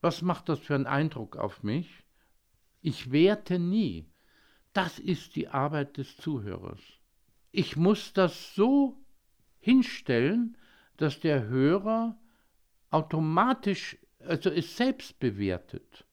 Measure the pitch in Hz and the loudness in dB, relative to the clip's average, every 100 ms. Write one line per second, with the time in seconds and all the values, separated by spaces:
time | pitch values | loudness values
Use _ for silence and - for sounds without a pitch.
0 | 165 160 180 170 - 151 - 143 127 139 | -2 -2 -4 -4 -2 -4 -2 -4 0 0
1 | 156 131 107 - 104 - 104 127 175 - | -2 -4 -12 -6 -6 -4 -2 -2 -4 -16
2 | _ _ _ _ _ _ _ _ 160 - | _ _ _ _ _ _ _ _ -6 -6
3 | 123 143 180 202 - 180 175 208 180 82 | -2 4 4 4 -2 -2 0 0 -2 -4
4 | 78 _ _ _ _ _ _ - 175 - | -12 _ _ _ _ _ _ -4 -4 -6
5 | - 165 - - - 135 143 151 143 - | -4 -4 -4 -8 -4 -2 -2 -2 -6 -8
6 | 131 - - 139 101 90 90 87 - _ | -12 -10 -6 -6 -6 -10 -12 -16 -20 _
7 | _ _ _ _ _ 214 165 147 175 208 | _ _ _ _ _ -4 -2 2 2 2
8 | - - 185 - - - 220 277 269 - | 0 2 2 0 -12 2 4 4 2 -2
9 | - _ _ _ _ _ - 262 240 - | -20 _ _ _ _ _ 4 4 4 -4
10 | - 120 131 226 233 - - _ _ _ | 0 2 4 2 0 -6 -20 _ _ _
11 | 156 139 165 143 107 127 139 190 202 226 | -2 0 0 0 0 2 4 4 0 0
12 | 226 226 _ _ _ _ _ _ _ 156 | -2 -6 _ _ _ _ _ _ _ -2
13 | 156 160 156 165 233 247 202 185 - - | 0 -2 2 2 2 2 0 -4 -6 -14
14 | _ _ - 165 190 156 - - 254 269 | _ _ -6 -2 0 -2 -4 -2 -2 -2
15 | - - 131 101 101 90 - - _ - | -10 -4 -4 0 -2 -2 -6 -18 _ -20
16 | _ | _